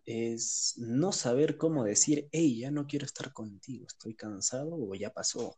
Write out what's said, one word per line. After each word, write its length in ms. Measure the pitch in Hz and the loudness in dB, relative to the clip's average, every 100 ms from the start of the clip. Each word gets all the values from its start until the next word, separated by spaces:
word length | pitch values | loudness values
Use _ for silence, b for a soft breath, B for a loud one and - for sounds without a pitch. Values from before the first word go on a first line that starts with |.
| - | -6
es 680 | 113 117 113 - - - - | -2 0 -2 -2 0 -2 -2
no 340 | 117 127 185 | 0 2 2
saber 460 | - 123 127 156 147 | 2 2 4 4 4
cómo 260 | 160 151 | 2 2
decir, 440 | 107 104 - 147 147 | 2 4 4 2 0
"Hey, 280 | 160 156 117 | 4 4 4
ya 120 | 131 | 0
no 160 | 147 143 | -2 -2
quiero 180 | 143 143 | -4 -4
estar 280 | - 131 | -8 -8
contigo, 520 | - 107 98 - 113 87 | -8 -12 -12 -12 -12 -12
estoy 280 | - 113 107 | -14 -12 -10
cansado 600 | 110 98 - 127 151 170 | -10 -4 -2 -2 -4 -4
o 200 | 101 98 | -4 -4
ya 160 | 104 | -6
pasó, 440 | - - - 107 | -4 -4 -2 -6